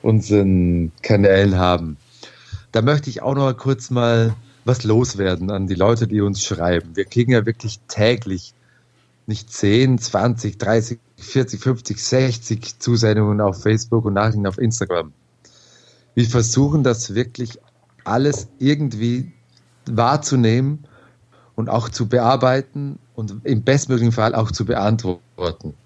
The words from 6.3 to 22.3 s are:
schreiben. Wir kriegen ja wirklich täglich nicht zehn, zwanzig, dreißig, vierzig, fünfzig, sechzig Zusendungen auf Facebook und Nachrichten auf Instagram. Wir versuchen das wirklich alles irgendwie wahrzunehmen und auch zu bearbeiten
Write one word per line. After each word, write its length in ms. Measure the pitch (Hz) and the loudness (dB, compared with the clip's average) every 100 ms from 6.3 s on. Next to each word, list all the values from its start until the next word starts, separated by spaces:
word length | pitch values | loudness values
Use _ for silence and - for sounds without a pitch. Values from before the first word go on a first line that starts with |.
| 98 | -2
schreiben. 480 | - 90 87 87 82 | -6 -2 0 0 -2
Wir 100 | 82 | -8
kriegen 280 | 98 120 120 | -2 0 2
ja 120 | 123 | 2
wirklich 360 | 113 110 110 - _ | 2 -4 -8 -12 _
täglich 640 | - 107 120 117 - - _ _ _ _ _ _ _ - | 0 2 2 -4 -8 -8 _ _ _ _ _ _ _ -8
nicht 260 | 107 - | -8 -8
zehn, 460 | - 101 110 131 123 | -2 2 4 4 2
zwanzig, 600 | - 98 117 120 113 95 | -2 -2 0 -2 -6 -6
dreißig, 400 | 101 113 - 120 _ _ | 0 0 0 -10 _ _
vierzig, 420 | - 135 120 101 | -4 -2 -2 -4
fünfzig, 420 | 131 120 - 110 | -4 -4 -6 -8
sechzig 800 | - 131 131 117 - 110 - - | -2 0 0 -2 -6 -8 -8 -8
Zusendungen 600 | - 117 110 107 104 104 | -2 2 2 2 2 2
auf 220 | 101 95 | 0 0
Facebook 420 | 104 110 - 117 110 | 0 0 0 0 0
und 80 | |
Nachrichten 320 | 98 110 107 101 | 0 0 0 -4
auf 100 | 98 | -2
Instagram. 540 | 117 113 92 87 80 _ _ _ _ _ _ _ _ _ _ | -2 -2 -2 -4 -4 _ _ _ _ _ _ _ _ _ _
Wir 120 | - 117 | -2 2
versuchen 560 | 120 113 135 143 151 | 2 2 2 2 2
das 320 | 127 117 - | 2 0 -4
wirklich 440 | 101 123 - 117 - _ _ _ _ | -4 -4 -6 -10 -12 _ _ _ _
alles 440 | - 113 143 - - - | -4 0 0 -2 -10 -2
irgendwie 760 | 131 147 143 107 117 123 175 - _ _ _ _ - | 0 0 -2 -2 -2 -2 -6 -14 _ _ _ _ -6
wahrzunehmen 1000 | 117 120 147 - 131 113 117 135 147 - - _ _ _ _ _ | 0 2 0 0 2 4 2 0 -4 -12 -20 _ _ _ _ _
und 140 | - 113 | -8 -2
auch 200 | 113 117 | -2 -4
zu 200 | - 113 | -8 -2
bearbeiten 920 | 123 117 | 0 2